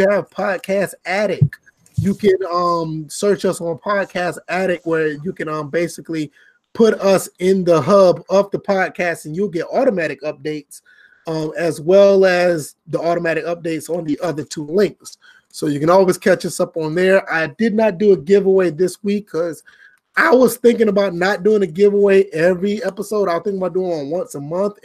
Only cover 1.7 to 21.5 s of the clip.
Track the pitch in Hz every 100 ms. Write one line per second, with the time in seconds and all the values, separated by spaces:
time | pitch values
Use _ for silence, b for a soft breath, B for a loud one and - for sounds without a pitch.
1.7 | _ _ - 180 196 202 185 185 175 175
2.7 | 170 165 156 151 - 202 190 196 165 170
3.7 | 160 - 202 180 180 175 147 - 175 190
4.7 | 175 165 160 156 147 165 - 156 156 147
5.7 | 170 170 - 151 160 147 b b b _
6.7 | - 220 214 196 185 - _ 185 196 175
7.7 | 165 135 202 185 165 - 190 196 165 -
8.7 | 196 175 - 175 160 151 160 202 165 143
9.7 | 190 269 185 151 139 151 147 147 151 -
10.7 | - b b b b - 160 151 151 170
11.7 | 139 151 196 202 196 190 180 180 170 135
12.7 | _ - 151 160 170 165 156 151 170 165
13.7 | 160 - 175 160 143 175 151 139 - 147
14.7 | 180 180 - - - b b b - 156
15.7 | 143 160 190 185 175 202 175 180 - 180
16.7 | 165 156 165 185 190 - 160 156 - 226
17.7 | 208 220 175 208 180 147 202 190 190 180
18.7 | 151 180 - 202 208 208 160 170 143 _
19.7 | b b b _ - 330 254 247 - 240
20.7 | 214 220 196 196 170 185 196 190